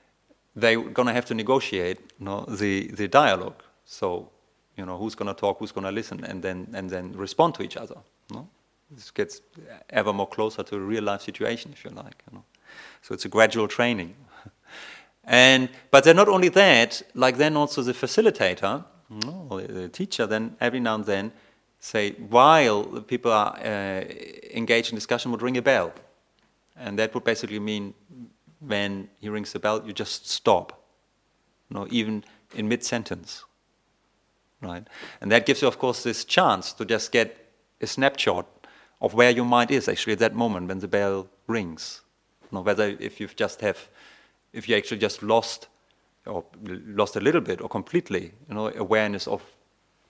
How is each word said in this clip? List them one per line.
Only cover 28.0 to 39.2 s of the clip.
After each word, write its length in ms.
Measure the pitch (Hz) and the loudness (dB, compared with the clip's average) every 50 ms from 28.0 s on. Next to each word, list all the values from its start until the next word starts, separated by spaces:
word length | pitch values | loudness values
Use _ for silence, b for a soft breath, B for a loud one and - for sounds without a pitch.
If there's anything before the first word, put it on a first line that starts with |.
| _ _ - 127 120 - _ _ _ _ _ _ | _ _ -20 -20 -20 -20 _ _ _ _ _ _
when 500 | 151 139 107 101 101 101 98 98 95 - _ _ | -8 -6 -4 -2 -2 -4 -6 -8 -10 -14 _ _
he 100 | - 104 | -12 -10
rings 220 | 107 107 101 - | -8 -8 -8 -10
the 80 | - 104 | -8 -4
bell, 240 | - 104 107 110 107 | -2 -2 -2 -2 -4
you 80 | 110 98 | -8 -10
just 360 | - 110 - - - - - | -10 -8 -8 -10 -10 -8 -8
stop, 560 | - - - 117 101 87 80 - - - _ _ _ _ _ _ _ _ _ _ _ _ _ _ _ _ _ _ | -8 0 4 4 4 4 2 -4 -14 -20 _ _ _ _ _ _ _ _ _ _ _ _ _ _ _ _ _ _
you 60 | - | -10
know, 120 | 101 101 - | -10 -8 -4
even 340 | 120 117 110 110 110 104 b b b b b _ - | -2 -2 -2 -2 -4 -6 b b b b b _ -8
in 120 | 117 107 | -6 -2
mid-sentence, 760 | 107 120 117 - - 127 117 104 - 90 87 87 - - - - _ _ _ _ _ _ _ _ _ _ _ _ _ _ _ _ _ _ _ _ _ _ _ | -2 -2 -2 -2 -4 -6 -6 -6 -8 -10 -12 -12 -16 -20 -20 -20 _ _ _ _ _ _ _ _ _ _ _ _ _ _ _ _ _ _ _ _ _ _ _
right? 260 | 120 92 87 90 110 B B B B B B B | -12 -12 -12 -12 -14 B B B B B B B
And 100 | - 101 | 0 4
that 140 | 107 120 - | 4 4 4
gives 160 | - 135 - | 2 2 2
you, 60 | 143 | 2
of 100 | 123 - - | 0 0 0
course, 240 | - 127 117 - - | -2 -2 -2 -2 -4
this 200 | 123 107 - - | -4 -4 -4 -6
chance 500 | - - 175 185 143 104 92 90 - - | 0 2 4 4 4 2 0 -2 -8 -10
to 120 | - 113 | -8 -4
just 260 | 98 113 104 - - | -2 -2 -4 -2 0
get 380 | - 117 110 110 - - _ _ _ _ _ _ _ _ | 0 0 0 0 -4 -12 _ _ _ _ _ _ _ _
a 60 | 117 | -8
snapshot 580 | 110 - - 135 135 - - - 107 87 90 92 - _ _ b b b b b b b b | -8 -2 0 0 0 0 0 -2 -2 -2 -2 -6 -10 _ _ b b b b b b b b
of 120 | - 110 - | -6 0 4
where 160 | 117 | 4